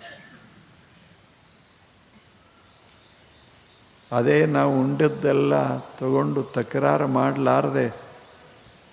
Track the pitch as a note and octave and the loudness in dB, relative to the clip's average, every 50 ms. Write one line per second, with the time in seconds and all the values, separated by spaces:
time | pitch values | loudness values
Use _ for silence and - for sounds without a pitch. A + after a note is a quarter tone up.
0 | - - - - - - - - - - - - - - - - _ _ _ - | -20 -20 -20 -20 -20 -20 -20 -20 -20 -20 -20 -20 -20 -20 -20 -20 _ _ _ -20
1 | - - - _ _ _ _ _ _ _ _ _ _ _ _ _ _ _ _ _ | -20 -20 -20 _ _ _ _ _ _ _ _ _ _ _ _ _ _ _ _ _
2 | _ _ _ - _ _ _ _ _ _ _ _ _ _ _ _ _ _ _ _ | _ _ _ -20 _ _ _ _ _ _ _ _ _ _ _ _ _ _ _ _
3 | - - - _ - - _ - - - - - - _ - _ - _ _ _ | -20 -20 -20 _ -20 -20 _ -20 -20 -20 -20 -20 -20 _ -20 _ -20 _ _ _
4 | _ - A#2+ B2 A#2+ C#3 D3 D3+ D#3+ D#3 D3 C#3 C#3+ C#3+ C#3 C3 C3 C#3 C#3+ C#3+ | _ -4 -2 0 2 2 4 4 2 2 2 2 2 2 2 0 0 0 0 2
5 | D#3 D3+ D3+ - - C#3+ C#3 C#3 C#3+ C#3+ C#3+ C#3+ C#3 C3 C3 C3 - - - - | 0 0 0 0 0 0 2 2 2 2 2 0 0 -2 -4 -6 -8 -12 -12 -8
6 | C3 C3 C3+ C#3 C#3+ D3 D3 C#3 B2+ - - B2+ A#2 - - C3+ C#3 C#3 D3 D3 | -4 -2 0 0 0 -2 -2 -4 -6 -4 -4 -6 -6 -4 -2 0 2 2 2 2
7 | D3 C#3 C3 B2+ C3 C3+ - C#3 C3+ B2+ B2+ C3+ C#3+ C#3+ C3+ C#3 B2+ A#2 - - | 0 0 0 0 0 0 0 0 0 2 2 2 2 0 0 -2 -2 -2 -4 -8
8 | - - - - - - - - - - - - - - - - - - | -16 -20 -20 -20 -20 -20 -20 -20 -20 -20 -20 -20 -20 -20 -20 -20 -20 -20